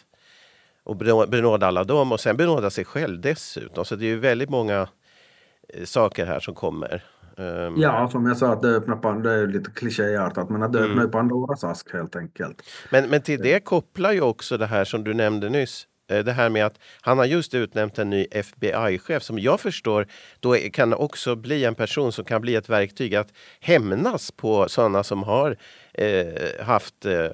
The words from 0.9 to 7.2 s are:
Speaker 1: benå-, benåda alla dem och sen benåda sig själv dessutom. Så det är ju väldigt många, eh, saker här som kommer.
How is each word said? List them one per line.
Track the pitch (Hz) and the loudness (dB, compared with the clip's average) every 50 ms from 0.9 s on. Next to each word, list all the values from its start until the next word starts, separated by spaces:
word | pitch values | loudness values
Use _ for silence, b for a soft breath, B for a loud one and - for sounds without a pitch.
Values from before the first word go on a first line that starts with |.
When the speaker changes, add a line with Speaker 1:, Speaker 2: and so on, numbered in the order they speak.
| 107 | -8
Speaker 1:
benå-, | 90 110 113 113 110 107 | -2 2 4 6 6 4
benåda | 90 120 120 117 117 107 104 98 | 4 2 4 4 4 4 6 4
alla | 92 92 90 95 | 4 4 2 2
dem | 98 139 151 139 131 | 2 2 2 2 2
och | 117 107 | 0 0
sen | - 117 107 | 0 0 2
benåda | 127 165 170 160 135 104 98 | 2 4 2 2 2 2 -2
sig | - - 90 | -2 -2 -6
själv | - - 143 160 120 90 85 | -4 -4 -4 -4 -4 -6 -4
dessutom. | 90 139 156 156 - - - - 113 - - 80 87 | -2 -2 -2 -2 -6 -12 -12 -12 -12 -10 -6 -6 -6
Så | - 117 | -6 -4
det | 101 113 | -4 -2
är | 113 | -2
ju | 113 113 | -2 2
väldigt | 120 135 120 117 139 139 | 2 2 2 2 0 -2
många, | 143 127 113 107 101 98 95 - _ b b b b b b b b b b b b b b - - | -2 -2 0 0 0 0 -2 -2 _ b b b b b b b b b b b b b b -18 -14
eh, | - 87 | -12 -8
saker | - - 131 110 98 - - 90 | -2 0 2 2 2 0 -2 -4
här | 87 78 71 | -4 -4 -6
som | - - 87 | -6 -8 -10
kommer. | - - 85 78 80 69 - 82 90 b b b b | -6 -6 -6 -4 -4 -6 -6 -8 -8 b b b b